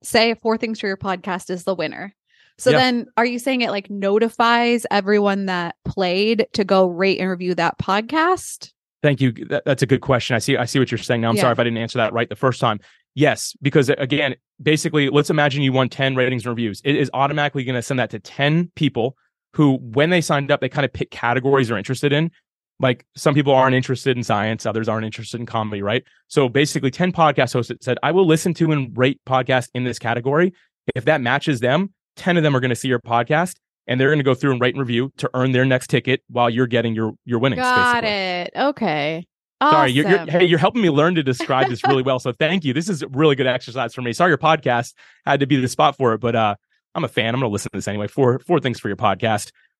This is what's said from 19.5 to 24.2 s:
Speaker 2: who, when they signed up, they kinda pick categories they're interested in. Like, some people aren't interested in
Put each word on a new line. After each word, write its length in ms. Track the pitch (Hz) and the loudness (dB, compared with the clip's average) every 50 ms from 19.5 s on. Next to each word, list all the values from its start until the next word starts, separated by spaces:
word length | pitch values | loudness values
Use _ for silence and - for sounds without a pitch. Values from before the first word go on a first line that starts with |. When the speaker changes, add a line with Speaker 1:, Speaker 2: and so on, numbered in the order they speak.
| - | 0
Speaker 2:
who, 220 | - 151 143 131 131 | 2 2 4 2 0
when 260 | 131 120 110 143 147 170 | -4 -4 0 0 2 2
they 140 | 180 175 | 2 0
signed 280 | 156 - 160 143 143 135 | 0 0 0 -2 0 0
up, 100 | 147 139 | -2 -2
they 60 | - 127 | -2 -4
kinda 180 | - 151 139 123 | -2 -2 -2 -2
pick 220 | - 127 139 - | -4 -6 -8 -8
categories 580 | - - - 120 120 123 123 135 139 135 127 110 | -6 -4 -2 0 0 0 2 2 2 2 2 0
they're 80 | 117 | -2
interested 340 | 98 104 - 131 - - 143 | -4 -4 -6 -6 -4 -2 0
in. 180 | 139 147 160 165 - _ _ _ _ _ _ _ _ - | 0 0 -2 -4 -6 _ _ _ _ _ _ _ _ -2
Like, 240 | 127 127 123 - _ _ _ | 0 0 0 -2 _ _ _
some 200 | - - 156 139 | -2 0 2 2
people 180 | 147 139 139 | 2 4 4
aren't 220 | 139 131 131 131 127 | 4 4 4 4 4
interested 420 | 127 127 - 131 123 - 139 127 | 2 0 0 -4 -2 -2 -2 -2
in 60 | 123 | -2